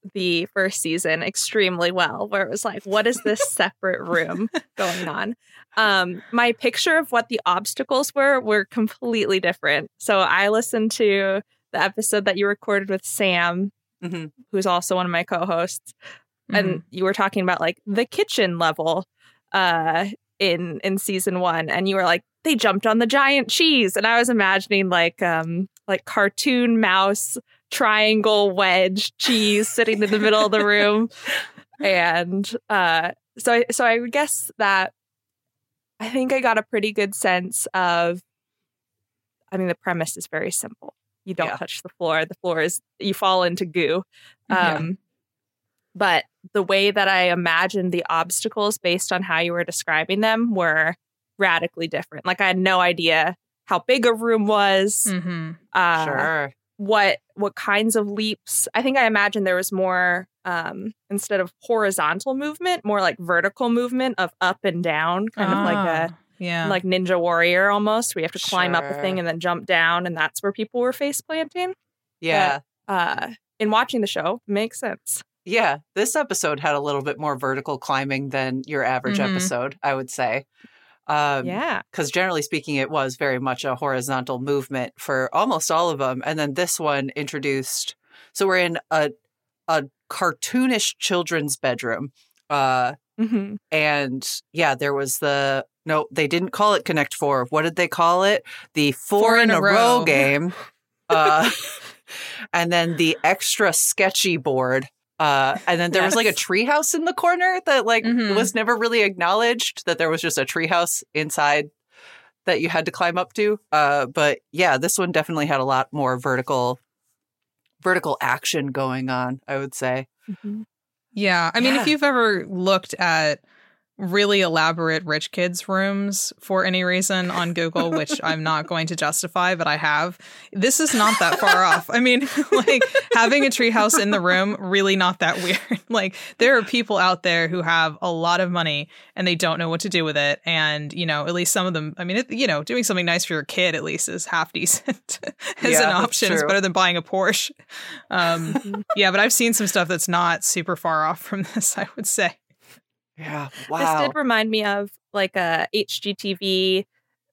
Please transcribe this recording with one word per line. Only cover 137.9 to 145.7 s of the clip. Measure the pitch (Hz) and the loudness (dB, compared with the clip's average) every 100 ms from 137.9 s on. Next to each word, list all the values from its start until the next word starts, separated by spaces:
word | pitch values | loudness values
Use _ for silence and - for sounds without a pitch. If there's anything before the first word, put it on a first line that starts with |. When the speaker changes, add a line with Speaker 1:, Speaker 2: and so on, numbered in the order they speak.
| 147 | -2
Speaker 3:
a | 180 | -4
lot | 165 165 175 | -2 0 0
of | 180 | 0
money | 175 160 147 160 - - - | -2 -2 -4 -6 -16 -14 -4
and | 180 | -2
they | |
don't | 170 175 165 | 0 0 0
know | 165 | -2
what | 165 | -4
to | 196 | -2
do | 175 | -2
with | 156 147 | 0 0
it. | 143 147 170 | 0 0 -2
And, | 160 151 151 147 | 0 0 -2 -6
you | 175 | -4
know, | 165 147 151 | -2 -2 -2
at | |
least | 175 170 | -2 0
some | 196 185 | 0 0
of | |
them, | 160 151 - | -2 -6 -8
I | |
mean, | 175 214 | -4 -4
it, | 254 | -4
you | 226 247 | -2 -2
know, | 151 | -2
doing | 151 247 | -2 -2
something | 226 185 | 0 0
nice | 170 170 | 0 -2
for | - | -2
your | 156 | -6
kid | 143 - 180 | -4 0 0
at | 156 | 0
least | 156 165 - | -4 -6 -6
is | 175 | -6
half | - 170 165 | -4 -4 -4
<laughs> | |
decent | - 175 - - - - - | -4 -2 -2 -2 -8 -10 -10
as | - - - - | -12 -10 -10 -4
Speaker 2:
Yeah, | |
Speaker 3:
an | - | 2